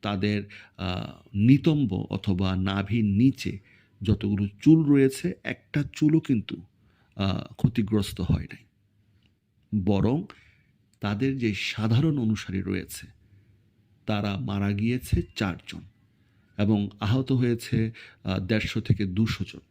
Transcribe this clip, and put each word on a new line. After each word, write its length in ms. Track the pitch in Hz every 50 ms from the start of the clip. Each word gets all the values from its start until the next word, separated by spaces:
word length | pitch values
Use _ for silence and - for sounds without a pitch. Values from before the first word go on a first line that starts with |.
তাদের, 400 | - 104 104 95 98 104 104 101 101 101 - - - - _
আহ, 520 | - 95 92 90 - - - - - _ - -
নিতম্ব 720 | 101 107 120 139 143 - 170 156 147 139 107 92 101 104 -
অথবা 460 | 101 101 - 101 95 90 98 92 92
নাভির 480 | 95 95 98 95 98 98 98 104 117 110
নিচে 540 | 104 98 104 120 135 131 - - - - 101 _ _ _ _ _ _ _ _
যতগুলো 460 | 101 101 104 101 - 104 104 98 101 101 - -
চুল 220 | - 143 160 160 156
রয়েছে, 500 | 143 143 139 135 131 131 - - 180 185 - _
একটা 400 | 120 127 - _ _ - 147 143 -
চুলও 280 | - - 156 151 156 160
কিন্তু, 420 | 156 - 135 107 98 - - 85 90 _ _ _ _ _ _ _ _ _ _
আহ, 380 | - 98 95 92 - - - -
ক্ষতিগ্রস্ত 680 | - - - - - 110 92 110 107 98 - - -
হয় 260 | 90 - - - - -
নাই। 120 | - - - _ _ _ _ _ _ _ _ _ _ _ _ _ _ _ _ _ _ _ _ _ - 107 90
বরং 380 | 98 101 95 101 107 127 160 202 - - - _ _ _ _ _ _ _ _ _ _ _ _
তাদের 380 | - 104 104 104 131 135 135 135
যে 160 | 120 110 101
সাধারণ 640 | 92 - - - - 107 110 113 117 151 160 147 143
অনুসারী 440 | 117 110 110 101 - - 92 95
রয়েছে, 440 | 92 95 95 92 - - - - - - - _ _ _ _ _ _ _ _ _ _ _ _ _ _ _ _ _ _
তারা 300 | - 107 104 104 104 98
মারা 360 | 101 131 - 101 101 101 101
গিয়েছে 500 | 104 101 107 113 123 127 - - - 175 175 - -
চারজন 440 | - 113 95 87 87 - - - 82 - - _ _ _ _ _ _ _ _ _ _ _ _ _ -
এবং 300 | 104 101 110 101 101 98 - -
আহত 320 | - 98 117 131 135 -
হয়েছে, 600 | 135 127 127 120 120 117 - - - 113 113 110 113 - - - - _ _
আহ, 140 | - 95 98
দেড়শো 420 | 95 92 113 107 - - - 110
থেকে 260 | 107 - 113 - 104
দুশো 380 | 92 90 101 113 107 - - 98
জন। 160 | - - - _ _